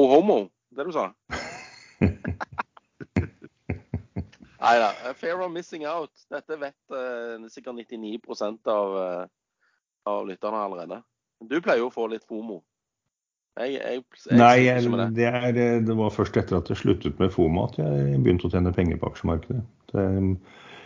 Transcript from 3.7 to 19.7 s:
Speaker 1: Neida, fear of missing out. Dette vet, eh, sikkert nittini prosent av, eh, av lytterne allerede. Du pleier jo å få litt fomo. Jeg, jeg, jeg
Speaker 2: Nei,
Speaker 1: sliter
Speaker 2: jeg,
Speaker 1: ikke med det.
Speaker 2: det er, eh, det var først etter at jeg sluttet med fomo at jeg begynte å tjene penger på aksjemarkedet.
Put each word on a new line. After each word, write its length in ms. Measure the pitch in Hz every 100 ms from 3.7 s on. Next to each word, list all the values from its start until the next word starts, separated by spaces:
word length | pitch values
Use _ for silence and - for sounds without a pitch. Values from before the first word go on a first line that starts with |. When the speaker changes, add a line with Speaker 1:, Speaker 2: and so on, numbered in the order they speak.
| - - - - - 95 - - -
Speaker 1:
Neida, 300 | 117 117 107 - 123 135
fear 240 | 165 180
of 120 | 185
missing 340 | 165 180 170 147
out. 240 | 170 151 _ _
Dette 300 | 147 - 156
vet, 160 | 139 - -
eh, 540 | 135 127 120 117 113 113
sikkert 300 | - 123 120
nittini 400 | 110 113 107 117
prosent 480 | - 120 107 110 -
av, 280 | 107 101 98
eh, 240 | 92 87 90 _ _ _ _ _ _ _ -
av 200 | 101 101
lytterne 320 | 90 104 110
allerede. 400 | 101 90 85 101 - _ _ _
Du 160 | 113 147
pleier 160 | 190 131
jo 80 | 123
å 60 |
få 100 | 123 113
litt 140 | 113 -
fomo. 320 | 110 113 92 - _ _ _ _ _ _ _ _ -
Jeg, 160 | 123
jeg, 80 | 135
jeg 560 | 113 127 - - - 120
Speaker 2:
Nei, 200 | 120 127
Speaker 1:
sliter 0 |
Speaker 2:
jeg, 220 | 127 123
Speaker 1:
ikke 80 | 120
med 80 | 120
det. 80 | 113 113
Speaker 2:
det 100 | 117
er, 180 | 123 123 120
eh, 160 | 120 117 113
det 80 | 113
var 160 | 107
først 220 | - 101 117
etter 240 | - 90
at 80 | -
jeg 140 | 90
sluttet 360 | - 98 - -
med 140 | 92
fomo 320 | - 80 85 123
at 100 | -
jeg 400 | 76 71 69 69
begynte 260 | 82 90 87
å 60 |
tjene 240 | 90 90 90
penger 240 | 90 78
på 80 | -
aksjemarkedet. 540 | - 87 82 - 131 104